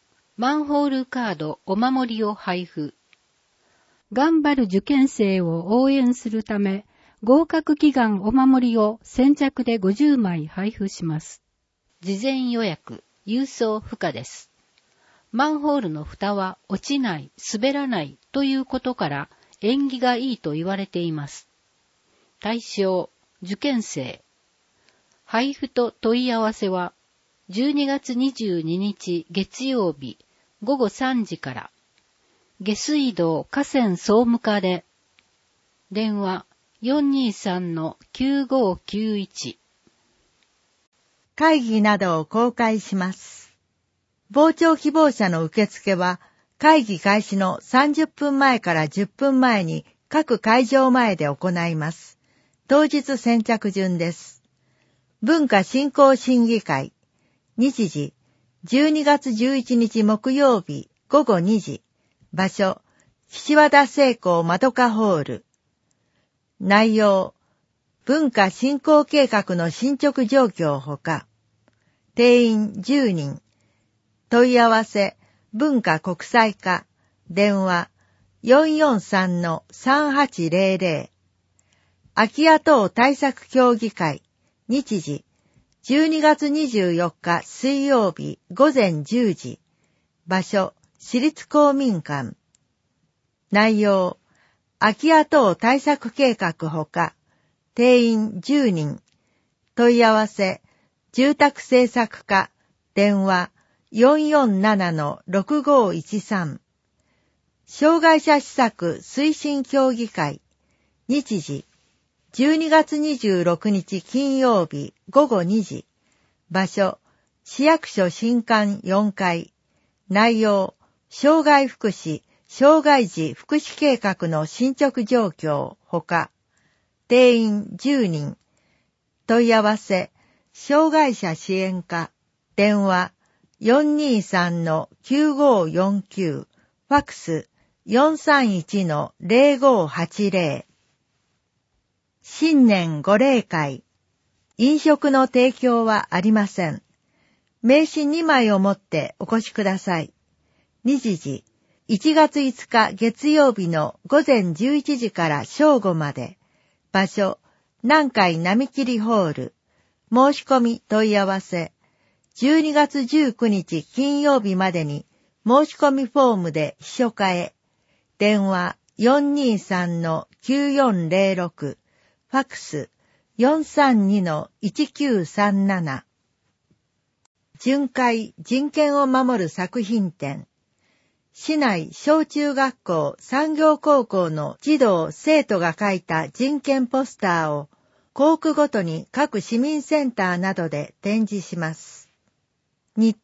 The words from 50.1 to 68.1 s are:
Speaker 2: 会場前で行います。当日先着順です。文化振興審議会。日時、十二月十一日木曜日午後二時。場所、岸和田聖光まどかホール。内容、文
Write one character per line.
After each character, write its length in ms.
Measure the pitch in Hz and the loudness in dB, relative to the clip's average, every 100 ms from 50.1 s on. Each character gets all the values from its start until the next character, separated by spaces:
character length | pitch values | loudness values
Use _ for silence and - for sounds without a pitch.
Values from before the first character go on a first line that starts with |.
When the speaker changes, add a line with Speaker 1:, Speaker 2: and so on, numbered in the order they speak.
| 302 311 220 | -2 0 -2
Speaker 2:
会 260 | 220 233 240 | 2 2 2
場 240 | 262 262 | 2 4
前 280 | 254 233 180 | 2 0 0
で 100 | 147 | -4
行 220 | 139 185 | -4 -4
い 260 | 180 170 160 | -4 -4 -4
ま 160 | 151 | -6
す。 260 | - - _ _ _ _ _ - | -10 -18 _ _ _ _ _ 0
当 180 | 277 302 | 2 4
日 320 | 294 269 262 | 0 -4 -4
先 260 | 233 233 | 0 0
着 280 | 214 226 202 | 0 -2 -2
順 260 | 190 185 175 | -4 -2 -2
で 160 | 170 | -4
す。 280 | 165 - _ _ _ _ _ _ _ _ _ | -6 -16 _ _ _ _ _ _ _ _ _
文 280 | 214 330 277 | 0 2 2
化 140 | 202 | 0
振 280 | 185 262 285 | 0 -2 -2
興 240 | - 269 262 | 4 4 4
審 300 | - 254 233 | 2 0 2
議 160 | 226 | 0
会。 320 | - 139 139 _ _ _ _ _ _ - | -2 -6 -6 _ _ _ _ _ _ -2
日 320 | 269 254 196 | -2 0 -4
時、 240 | 151 143 - _ _ _ _ | -4 -8 -12 _ _ _ _
十 260 | 175 254 311 | -2 2 2
二 140 | 302 | 2
月 300 | 285 285 269 | 2 0 0
十 240 | 220 247 269 | -2 0 -2
一 180 | 240 240 | 0 0
日 280 | 226 226 | 0 0
木 280 | 214 214 262 | 0 0 0
曜 300 | 269 277 226 | 2 4 2
日 280 | - 143 - _ _ | -2 -12 -14 _ _
午 160 | 285 302 | 2 4
後 140 | 185 | 2
二 180 | 175 220 | 2 0
時。 220 | - 127 - _ _ _ _ | -2 -12 -16 _ _ _ _
場 160 | 160 190 | -4 -4
所、 340 | - 190 - _ _ _ _ _ | 0 -2 -2 _ _ _ _ _
岸 300 | - - 302 | -14 2 6
和 120 | 302 | 6
田 160 | 285 277 | 6 4
聖 280 | - 269 | 2 2
光 300 | 240 180 170 | 2 0 0
ま 160 | 165 180 | 0 0
ど 120 | 262 | 0
か 200 | 254 240 | 2 0
ホ 240 | 214 214 165 | 2 0 0
ー 80 | |
ル。 220 | 139 123 - _ _ _ _ _ _ _ _ _ _ _ | -2 -10 -14 _ _ _ _ _ _ _ _ _ _ _
内 340 | 190 202 226 214 | 2 4 4 4
容、 380 | 208 196 - - _ _ _ _ _ _ | 2 2 -2 -10 _ _ _ _ _ _
文 260 | - | -2